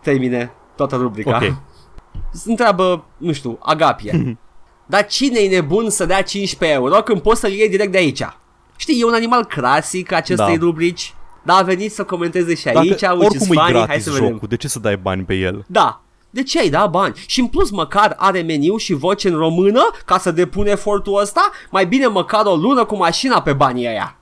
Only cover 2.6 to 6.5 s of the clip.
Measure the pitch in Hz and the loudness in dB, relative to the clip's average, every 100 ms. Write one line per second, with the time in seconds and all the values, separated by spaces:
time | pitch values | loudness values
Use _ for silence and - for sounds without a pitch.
2.6 | 233 185 185 175 - - 165 143 123 113 | 2 2 0 0 -6 -8 -6 -4 -6 -8
3.6 | - 156 156 - 104 160 123 113 - - | -4 0 2 0 -2 -2 -2 -6 -16 -20
4.6 | - _ - 196 208 - 277 240 196 185 | -20 _ -2 -2 0 -2 0 2 2 2
5.6 | 147 196 226 - 170 190 190 202 196 | 2 0 0 -2 0 0 0 -4 -6